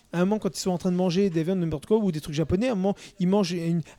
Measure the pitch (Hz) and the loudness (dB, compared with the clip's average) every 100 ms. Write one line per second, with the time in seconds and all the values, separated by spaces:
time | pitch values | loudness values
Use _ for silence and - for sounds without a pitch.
0 | _ 170 190 214 196 - 190 175 185 180 | _ 0 0 0 -2 -4 -2 -2 0 0
1 | 185 175 202 165 160 190 165 151 - 220 | 2 2 2 0 0 0 -2 -4 0 2
2 | 196 156 - 147 151 185 254 196 190 - | 2 -2 -4 -2 0 0 0 0 0 -2
3 | - - 180 202 170 180 170 170 - | -8 -2 2 2 2 -2 -2 -2 -4